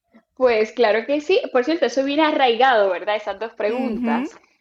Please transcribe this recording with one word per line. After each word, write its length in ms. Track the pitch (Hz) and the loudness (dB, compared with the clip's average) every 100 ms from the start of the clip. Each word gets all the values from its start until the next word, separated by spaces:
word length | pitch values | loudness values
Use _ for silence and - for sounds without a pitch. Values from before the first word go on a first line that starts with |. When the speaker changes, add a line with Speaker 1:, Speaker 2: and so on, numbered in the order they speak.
| _ _ _ | _ _ _
Speaker 1:
Pues 380 | - 254 220 220 | -2 2 2 0
claro 340 | 254 220 214 226 | 2 2 2 0
que 140 | 294 | -4
sí. 200 | 294 381 - | 0 0 0
Por 120 | 254 | -2
cierto, 220 | 247 330 233 | 0 0 0
eso 180 | 269 | 0
viene 180 | 269 285 | -2 0
arraigado, 640 | 311 302 262 226 262 226 196 | 0 2 0 4 4 4 2
¿verdad? 260 | 175 180 185 | 0 -4 -4
Esas 220 | - 196 | -6 -8
dos 140 | 226 | -10
preguntas. 760 | - 208 247 262 214 233 233 294 | -6 -4 -4 -4 -4 -2 -2 -4
Speaker 2:
Ujú. 100 | - _ _ | -12 _ _